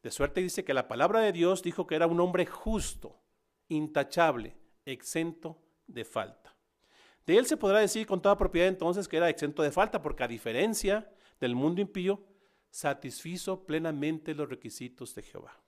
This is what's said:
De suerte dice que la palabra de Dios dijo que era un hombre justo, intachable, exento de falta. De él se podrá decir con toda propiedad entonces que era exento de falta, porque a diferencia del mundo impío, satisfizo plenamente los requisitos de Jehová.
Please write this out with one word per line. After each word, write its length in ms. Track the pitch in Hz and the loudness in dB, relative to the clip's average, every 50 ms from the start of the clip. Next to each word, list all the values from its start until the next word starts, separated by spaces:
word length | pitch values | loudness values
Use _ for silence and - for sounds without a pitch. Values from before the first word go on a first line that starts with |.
De 80 | - 120 | -10 -10
suerte 300 | - - 143 143 - 185 | -2 -2 -2 0 0 -4
dice 240 | 185 175 - - - | -4 -4 -6 -6 -4
que 80 | - | -2
la 160 | 135 131 123 - | -2 -2 -2 -4
palabra 320 | 113 120 147 190 214 226 | 0 2 2 4 4 4
de 120 | 220 208 | 2 2
Dios 300 | 185 170 170 175 190 180 | 2 2 2 2 2 0
dijo 240 | 180 175 165 - 175 | -2 -6 -4 -4 -4
que 100 | - 160 | -2 2
era 100 | 156 170 | 2 2
un 140 | 165 170 170 | 2 4 2
hombre 260 | 175 151 - 185 175 | 2 2 2 0 0
justo, 760 | - - - - 214 220 196 - - - - - - - _ _ _ _ _ _ _ _ _ _ _ | -2 -4 -8 -4 -2 -2 -2 -2 -4 -8 -12 -16 -16 -18 _ _ _ _ _ _ _ _ _ _ _
intachable, 880 | 160 151 151 151 151 147 139 139 - 180 170 160 135 117 107 - - - - _ _ _ _ | -2 -2 -2 0 0 0 0 0 4 4 4 4 4 0 -6 -10 -14 -18 -20 _ _ _ _
exento 760 | 143 131 110 - - - 165 165 170 160 165 - 160 165 _ _ _ _ _ _ | -10 -10 -10 -10 -6 -2 -2 -2 -2 -6 -10 -14 -14 -14 _ _ _ _ _ _
de 180 | - - 120 110 | -12 -10 -10 -10
falta. 520 | - - 117 98 - - _ _ - _ _ _ _ _ _ _ _ _ _ - _ _ _ _ | -4 -4 -4 -4 -4 -10 _ _ -20 _ _ _ _ _ _ _ _ _ _ -20 _ _ _ _
De 100 | - 170 | 4 4
él 100 | 220 254 | 4 6
se 100 | 254 311 | 4 0
podrá 240 | - - 196 196 214 | 0 2 4 6 6
decir 260 | 214 185 - 220 220 | 6 4 2 -2 -2
con 160 | - 196 180 | -2 -2 2
toda 160 | - 202 202 - | 4 4 4 4
propiedad 300 | - - - 170 175 190 | 2 2 4 4 4 4
entonces 400 | 190 185 160 170 180 202 190 - | 2 0 0 0 0 -2 -4 -2
que 80 | - | 0
era 120 | 156 170 170 | 2 2 2
exento 340 | 160 - 151 143 147 - | 2 0 -2 -4 0 0
de 100 | 156 143 | 0 2
falta, 280 | - 185 202 214 - 196 | 4 2 2 2 0 -4
porque 220 | 147 151 - - | -4 -4 -4 -2
a 60 | 127 117 | -4 -4
diferencia 840 | 117 110 - 117 110 127 185 226 220 - - 190 196 214 220 - - _ _ _ _ _ | -4 -6 -6 -4 0 0 0 0 0 0 0 0 0 0 -2 -8 -20 _ _ _ _ _
del 160 | 131 123 120 | -2 -2 0
mundo 240 | 123 139 156 175 185 | 2 0 0 2 0
impío, 440 | 202 190 - 185 180 190 196 202 - _ _ _ _ _ _ _ _ _ | -2 -2 -4 -2 0 0 -2 -2 -6 _ _ _ _ _ _ _ _ _
satisfizo 960 | - - - 147 139 - - 131 113 - - 160 180 175 - 196 185 185 - | -14 -4 -2 -2 -2 -2 -8 -12 -12 -10 -10 -10 -10 -8 -6 -6 -6 -6 -4
plenamente 680 | - 151 160 160 165 151 143 143 156 160 156 156 160 156 | -4 -2 -2 -2 -2 -2 -2 -2 -2 -2 -4 -6 -8 -6
los 140 | 147 151 127 | -6 -6 -8
requisitos 680 | 127 123 - 113 - - 123 120 123 - 123 - - | -8 -12 -12 -16 -12 -12 -14 -14 -12 -14 -14 -14 -14
de 80 | 120 | -16
Jehová. 380 | - - - - - - - _ _ | -16 -16 -18 -18 -18 -18 -20 _ _